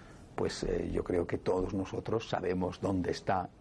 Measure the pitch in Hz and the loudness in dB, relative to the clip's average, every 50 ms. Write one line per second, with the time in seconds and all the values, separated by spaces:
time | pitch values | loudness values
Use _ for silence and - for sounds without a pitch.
0 | - - - - - - - - - - - - - - 92 87 87 85 82 87 | -18 -18 -18 -18 -18 -10 -4 -2 0 0 0 -2 -2 0 0 0 0 0 0 0
1 | - - 90 87 85 82 - - - - 92 92 92 92 95 98 95 - - - | 0 2 2 2 2 2 0 -2 2 2 2 2 2 2 0 -2 -2 -2 -4 -6
2 | - - 104 113 - - - 110 92 90 92 92 92 90 90 - - 95 98 92 | -2 0 0 0 0 0 -2 0 2 2 2 2 2 0 -2 -2 0 0 2 2
3 | 85 82 85 - - - 98 92 87 - - - | 2 0 0 -2 2 2 2 2 2 -2 -6 -6